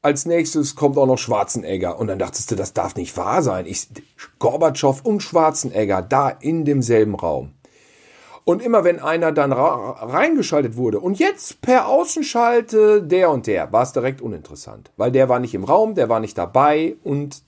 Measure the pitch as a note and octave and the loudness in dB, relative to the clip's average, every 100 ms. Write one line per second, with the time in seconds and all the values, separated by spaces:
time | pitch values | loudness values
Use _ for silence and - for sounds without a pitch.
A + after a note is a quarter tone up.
0 | D3 C#3+ E3+ E3+ D#3+ D#3 C#3+ - C#3+ C#3 | 0 0 0 0 0 -2 -4 0 0 4
1 | C3 B2+ - G#2+ G2+ A#2 D#2+ F#2+ F2+ E2 | 2 2 0 -2 0 -4 -4 -4 -4 -4
2 | G#2+ F#2+ F2+ - - G2+ F#2 - F#2 - | -6 -4 -6 -6 -6 -4 -4 -4 -6 -6
3 | F2 - F2+ D3 C3+ F#2 F2 G2 - - | -10 -8 -2 0 0 -4 -6 -10 -10 -16
4 | _ _ - _ - D3 E3 C#3 C#3 C3+ | _ _ -20 _ -2 2 0 2 0 0
5 | A#3 G#3 - E3+ D#3 D#3 - G#2 G#2 F#2+ | -2 -2 0 2 2 0 -4 -2 0 -2
6 | F#2 C3 C#3 - C#3 E3 D3 C#3+ A2+ A2+ | 0 0 0 -2 -4 -2 0 0 2 4
7 | G#2+ F2+ E2+ C#2+ C#2+ _ _ _ _ _ | 2 0 -4 -4 -8 _ _ _ _ _
8 | _ _ - - - F3 A#3+ A3+ F3 E3+ | _ _ -20 -6 -2 0 2 4 4 0
9 | C#3+ E3 E3 D#3 C#3+ B2 D3+ C3 A2 - | -2 0 0 0 0 2 2 0 -6 -10
10 | A2+ C#3+ D4 D4+ F3+ D3+ B2+ A2+ B2 G#2 | -4 0 2 0 0 0 -2 -2 -2 -2
11 | F3+ G3 F#4 G4 - - - B3+ - C#4 | -2 0 0 0 -10 -8 2 2 4 0
12 | F4 E4 D4 A#3 A#3 A#3+ A3+ A3 G#3+ G#3 | 0 -4 -4 0 2 2 2 4 6 4
13 | E3 F3+ F3 C3+ A#2 F#2+ C#2+ G#2+ D#3 - | 4 2 4 2 -2 -2 0 0 0 -2
14 | B2 C3+ A#2+ F2+ D2 D2 - G#1+ - - | -4 -4 -10 -10 -14 -20 -18 -20 -20 -4
15 | A#2 B2+ B2+ B2 B2 G2+ F#2+ E3+ A3 F#3 | 0 2 4 2 0 -6 2 2 2 0
16 | A2+ A2+ A2 - F2 B2+ C#3+ D3+ D#3+ - | 0 0 -2 -6 -2 2 4 2 -2 -6
17 | - C#3+ C#3+ - | -6 -6 -6 -14